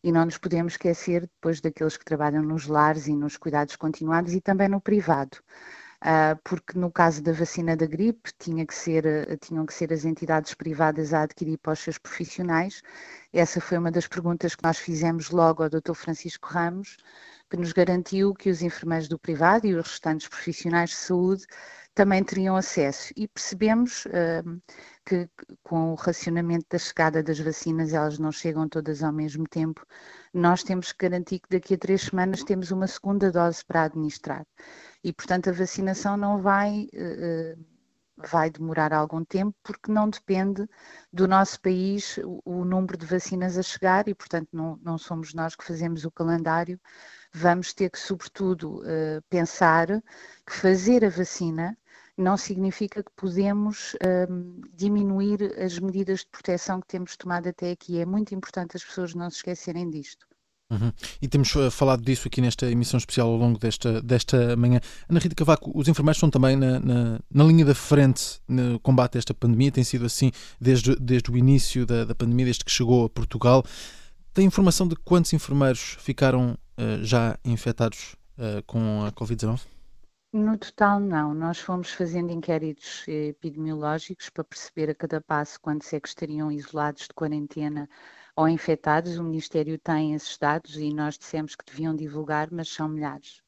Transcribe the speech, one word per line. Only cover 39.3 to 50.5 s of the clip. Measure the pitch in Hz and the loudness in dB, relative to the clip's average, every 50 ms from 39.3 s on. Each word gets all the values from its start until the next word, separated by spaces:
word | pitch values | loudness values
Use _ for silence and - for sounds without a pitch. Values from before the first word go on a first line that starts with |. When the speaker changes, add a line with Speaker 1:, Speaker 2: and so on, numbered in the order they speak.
| - 190 190 208 202 _ _ | -4 -2 -2 -2 -4 _ _
Speaker 1:
porque | - - - - - 214 | -16 -16 -12 -4 -2 0
não | 214 214 214 | 2 2 0
depende | 208 - _ - 196 190 190 196 196 190 202 214 _ _ - - - - - _ - | -2 -6 _ -2 0 0 0 0 -2 -4 -6 -10 _ _ -20 -20 -20 -20 -20 _ 0
do | 175 190 185 | 0 2 4
nosso | 190 190 196 190 - - | 6 4 4 4 0 -4
país | _ 190 185 185 185 190 196 202 196 - - - - | _ 0 0 0 0 -2 -2 -4 -6 -8 -10 -10 -10
o, | 180 180 - - | -10 -10 -12 -10
o | 185 180 180 180 | -8 -6 -4 -2
número | 180 185 185 185 180 185 | 0 0 0 0 -2 -4
de | 170 165 | -10 -6
vacinas | 156 180 185 - - 185 180 180 185 180 180 | -4 -4 -4 -2 -4 -6 -4 -4 -2 -2 -2
a | 185 | -4
chegar | - - - - 185 185 190 208 214 | -4 -6 -2 2 2 4 4 2 0
e, | 196 | -4
portanto, | _ - - - 165 160 - | _ -8 -6 -6 -6 -6 -6
não, | - 165 160 165 160 - - | -8 -8 -6 -6 -8 -8 -8
não | 170 165 | -6 -6
somos | 160 - - 175 160 160 156 156 | -6 -6 -8 -8 -8 -8 -8 -8
nós | 165 160 165 - | -6 -6 -6 -8
que | _ - | _ -12
fazemos | - 170 160 170 170 170 160 151 | -10 -6 -4 -4 -4 -4 -4 -6
o | 165 | -8
calendário. | _ - 165 165 170 170 165 160 160 165 170 170 180 185 _ _ - - - - - - - _ _ | _ -2 0 0 0 0 2 0 0 0 0 -2 -8 -14 _ _ -20 -20 -20 -20 -20 -20 -20 _ _
Vamos | 160 165 180 175 180 175 - - | 2 4 4 4 4 0 -6 -4
ter | - 196 180 | -2 -4 -4
que, | - - | -2 -8
sobretudo, | - - 196 175 - - _ - 196 185 185 165 170 156 - - - | -6 -6 -6 -6 -6 -16 _ -4 0 0 0 -2 -4 -10 -10 -10 -8
eh, | - 160 160 156 156 156 156 - _ | -4 -2 -2 -2 -2 -4 -6 -6 _
pensar | - 175 170 165 - - 185 165 160 165 165 165 196 220 - _ - - - - - _ _ | 0 0 0 0 2 4 6 6 6 6 4 2 0 -4 -4 _ -20 -20 -20 -20 -20 _ _
que | - | -14